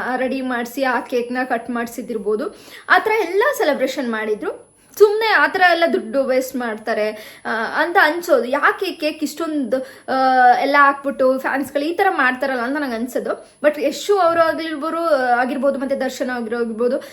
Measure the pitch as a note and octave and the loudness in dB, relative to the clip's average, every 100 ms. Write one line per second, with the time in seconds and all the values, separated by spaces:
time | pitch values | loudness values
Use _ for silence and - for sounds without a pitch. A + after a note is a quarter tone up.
0 | G#3 B3 B3+ C4+ B3+ A#3+ A#3 C#4 C4 A#3+ | -4 -2 -2 -4 -4 -4 -6 -2 -2 -2
1 | C4+ B3 A#3+ B3+ B3+ A#3 A#3+ A#3+ A#3 - | -2 -4 -2 -4 -2 -4 -4 -6 -6 -8
2 | A3 A3 G3 G#3+ E4 - - - - F#4 | -8 -6 -2 -2 -4 -10 -18 -14 2 2
3 | A4 A4 E4+ F#4+ C#5+ B4+ E4+ C4 C4 D4+ | 4 0 0 2 2 2 0 0 -2 -2
4 | B3 A3 G#3+ G#3 F4 - - _ _ - | -4 -4 -4 -4 -6 -8 -16 _ _ 4
5 | G#4 G#4+ A4 F4 D4 F4+ F4+ E4+ E4 F#4 | 4 6 2 4 2 4 4 4 2 0
6 | A3 C4+ B3+ B3+ C4 B3+ A#3+ G#3+ - A3 | -2 -2 0 0 -2 -6 -6 -6 -4 -2
7 | G#3+ G#3+ - - - G#3+ G#3+ - D#4+ F#4 | -2 -6 -14 -12 -6 -4 -2 -2 0 4
8 | D#4 F4 F4 C4+ A#3 C#4 E4 G#4+ F4+ - | 2 2 2 2 2 2 2 0 -4 -4
9 | D4+ D#4 D4 - E4 D4+ A#3 C4 B3+ - | -4 -4 -6 -4 -4 -4 -2 -4 -4 -12
10 | - C4 C4 B3+ B3 B3 C#4 C#4+ C#4 C#4 | -4 0 4 6 6 6 4 6 6 4
11 | C#4 - C4 C4 - C#4+ - C#4+ D4+ E4+ | -4 0 2 2 -2 -4 -4 -4 -2 0
12 | F#4+ E4+ B3+ B3+ C#4 B3+ A#3 D4 C#4 A3+ | 0 2 0 0 -2 -2 -4 -4 -4 -6
13 | B3 C4 G#3+ - - _ D4 D4 C#4+ - | -6 -4 -4 -6 -12 _ 0 2 -2 -2
14 | - G4+ E4+ E4+ D#4+ D#4 D#4+ D4+ D#4+ D#4+ | 0 2 4 4 2 0 -4 -4 -4 -2
15 | E4+ C#4 B3+ A#3+ B3+ C#4 C#4 C4+ C4 C4+ | 0 2 2 2 0 0 -2 -2 -2 -2
16 | B3+ - B3 B3 A3 A#3+ A#3 A3 A#3+ C4+ | -4 -4 -6 -4 -6 -4 -4 -2 -2 -2
17 | - | -6